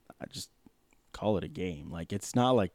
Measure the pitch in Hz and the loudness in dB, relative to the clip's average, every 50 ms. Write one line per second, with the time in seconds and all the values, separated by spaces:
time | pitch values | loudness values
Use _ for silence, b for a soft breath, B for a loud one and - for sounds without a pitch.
0 | _ - - - - - - 135 - - _ _ _ - _ _ _ _ _ _ | _ -20 -20 -16 -16 -14 -12 -12 -14 -14 _ _ _ -20 _ _ _ _ _ _
1 | _ _ - - - 104 107 92 85 80 - 76 90 90 82 73 71 65 69 82 | _ _ -10 -4 0 2 2 2 0 -2 -6 -4 -4 -4 -4 -6 -8 -10 -8 -8
2 | 85 - 101 101 - - - 123 123 127 131 117 98 87 _ | -6 -4 -6 -6 -4 -2 2 2 4 6 6 6 4 2 _